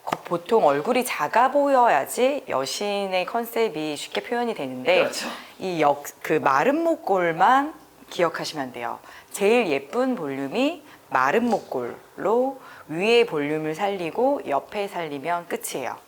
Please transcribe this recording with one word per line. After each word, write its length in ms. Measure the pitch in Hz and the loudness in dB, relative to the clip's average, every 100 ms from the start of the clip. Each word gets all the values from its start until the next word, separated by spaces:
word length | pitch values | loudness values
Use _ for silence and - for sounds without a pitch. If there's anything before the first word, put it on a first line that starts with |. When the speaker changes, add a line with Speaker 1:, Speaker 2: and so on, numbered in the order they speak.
Speaker 1:
거-, 160 | - - - | -6 -8 -4
보통 400 | 170 - 226 160 | -6 2 4 6
얼굴이 380 | 139 196 247 240 | 4 2 0 0
작아 460 | - 147 - 277 | -2 0 4 4
보여야지 920 | 285 285 262 240 151 - - 254 285 - | 4 4 4 4 4 0 0 0 0 -2
여신의 760 | 131 135 - 208 202 196 185 180 | -2 -2 -4 -4 -4 -2 -2 -2
컨셉이 680 | 233 233 226 220 156 156 143 | -4 -4 -2 -2 -2 -4 -6
쉽게 280 | - 208 | -6 -8
표현이 320 | 202 240 240 208 | -4 -4 -4 -4
되는데 480 | 135 127 135 180 | -6 -2 2 4
Speaker 2:
그렇죠. 260 | - - 233 - - - | 2 -2 -8 -10 -14 -8
Speaker 1:
이 240 | 185 170 | -4 2
역-, 220 | 131 117 - - | 2 2 -4 -8
그 120 | - | -2
마른 500 | 156 139 135 185 302 | 2 4 4 4 2
목골만 880 | 330 320 - 190 175 160 196 269 294 - - - - | 0 0 0 2 2 4 4 4 2 -6 -20 -20 -10
기억하시면 640 | - 170 165 151 156 127 | -2 -2 -2 -8 -8 -8
돼요. 260 | 120 117 117 - - - | -6 -8 -8 -14 -20 -14
제일 360 | - 202 240 196 | 0 2 4 2
예쁜 480 | 143 - 233 262 226 | -2 -2 -2 -2 -2
볼륨이 680 | 147 135 139 185 277 339 - - - | -4 -6 -4 -2 -2 -2 -12 -20 -4
마른 400 | 131 131 196 240 | 0 2 2 2
목골로 1080 | 190 - 131 120 113 - - 160 233 262 277 - - - | 0 -2 -6 -6 -10 -16 -4 0 2 0 -4 -14 -18 -10
위에 380 | 156 208 233 233 | -2 4 4 4
볼륨을 480 | 156 143 156 156 156 | 0 -2 -2 -4 -2
살리고 680 | 202 202 165 151 254 285 240 | -4 -2 -4 0 0 0 -2
옆에 400 | 139 - 214 202 | -4 -4 -6 -6
살리면 600 | 190 160 143 151 175 170 | -6 -6 -6 -4 -4 -4
끝이에요. 480 | - - 156 117 107 | -8 -8 -8 -8 -10